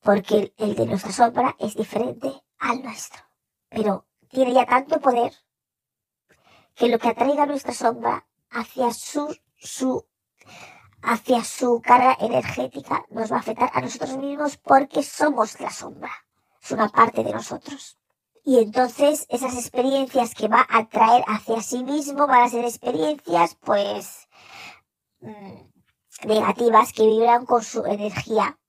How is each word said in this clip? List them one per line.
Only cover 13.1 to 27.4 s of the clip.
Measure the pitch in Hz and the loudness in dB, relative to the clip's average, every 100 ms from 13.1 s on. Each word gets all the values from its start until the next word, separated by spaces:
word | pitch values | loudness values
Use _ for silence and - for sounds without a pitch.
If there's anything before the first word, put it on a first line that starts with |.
| 220 220 | -10 -4
va | - | -4
a | |
afectar | 226 226 254 | -6 -2 -2
a | - | -2
nosotros | 247 - - 262 | -8 -10 -8 -8
mismos | 277 285 294 - | -8 -4 -6 -6
porque | - 269 277 - | 2 2 4 -4
somos | 277 - 302 254 214 - | -6 -2 -2 0 -2 -4
la | - | -12
sombra, | - - - - - _ _ _ _ | -12 -16 -14 -16 -16 _ _ _ _
es | - | -8
una | - 214 | -2 0
parte | - 240 - | 4 4 4
de | 220 | -4
nosotros. | 214 214 - - 277 - _ _ _ _ _ - | -6 -8 -12 -12 -16 -18 _ _ _ _ _ 2
Y | 254 | 4
entonces | 214 240 254 233 285 302 - | 4 2 0 2 2 2 -4
esas | 247 254 | -6 -4
experiencias | 247 233 247 254 277 262 269 233 | -6 -6 -2 0 0 0 -2 -2
que | - 208 | -2 2
va | 240 - | 4 4
a | 233 226 | 2 0
traer | - - 185 - | 2 6 6 4
hacia | 208 - 226 | -4 -2 -4
sí | - 254 | -4 -6
mismo | 254 294 285 277 285 | -4 -4 -4 -2 4
van | 240 | 6
a | 247 | 4
ser | 240 240 | 2 -4
experiencias, | 233 247 311 302 294 - 339 170 | -4 -6 -2 -2 -2 -2 2 2
pues, | - - 202 202 208 185 - _ _ - - - - _ _ _ _ | -2 -2 0 0 -6 -10 -20 _ _ -20 -20 -20 -20 _ _ _ _
mm, | 226 208 196 185 - _ _ _ _ - 214 | -18 -18 -18 -20 -20 _ _ _ _ -14 0
negativas | 214 208 196 240 226 214 | 0 2 2 4 6 4
que | - 220 | 2 2
vibran | 220 233 240 | 4 4 4